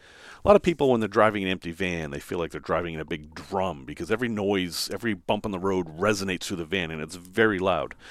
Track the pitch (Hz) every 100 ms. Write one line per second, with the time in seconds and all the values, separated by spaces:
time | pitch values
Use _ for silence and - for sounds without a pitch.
0 | - - - - - 208 - 170 143 120
1 | 107 110 110 104 95 92 87 82 92 85
2 | 76 71 - 92 82 76 - 82 87 80
3 | 78 82 78 - - 98 92 76 67 -
4 | 82 107 123 107 98 101 90 80 - 98
5 | 117 98 - 107 107 92 95 95 85 78
6 | 101 104 98 90 - 95 80 95 85 80
7 | 78 90 87 95 113 95 95 85 65 -
8 | -